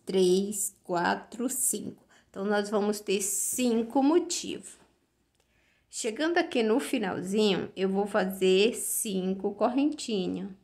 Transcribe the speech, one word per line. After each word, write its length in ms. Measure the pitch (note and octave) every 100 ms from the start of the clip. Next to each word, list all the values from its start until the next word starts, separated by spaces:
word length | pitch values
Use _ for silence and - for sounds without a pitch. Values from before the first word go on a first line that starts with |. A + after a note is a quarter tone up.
| -
três, 680 | F#3+ F3+ F#3+ G3+ G#3 - -
quatro, 680 | - E3+ F3+ G3 - A3+ B3
cinco. 540 | - - G3+ - - _ _ _
Então, 140 | G3
nós 260 | G3+ G#3 G3+
vamos 280 | G#3+ G#3 G#3
ter 220 | - G3
cinco 800 | - - - - B3 A3+ A#3 C#4
motivos. 760 | C#4 F4 E4+ - - - - - _ _ _ _ _ _ _ _ _ _ _
Chegando 480 | - A#3 A3 D#4+ F4
aqui 240 | E4+ B3+
no 180 | A3 B3+
finalzinho, 920 | - B3+ F#3+ - F3+ G#3 G#3+ F3+ - -
eu 120 | F#3+
vou 160 | G3 G3+
fazer 680 | G#3+ F#3+ F#3+ F#3 F#3 A3
cinco 800 | - - - A3+ F#3+ F#3 F#3+ G3+
correntinhas. 920 | G3+ B3 B3+ D4 D4 - G#3 F3+ F3+ G3 -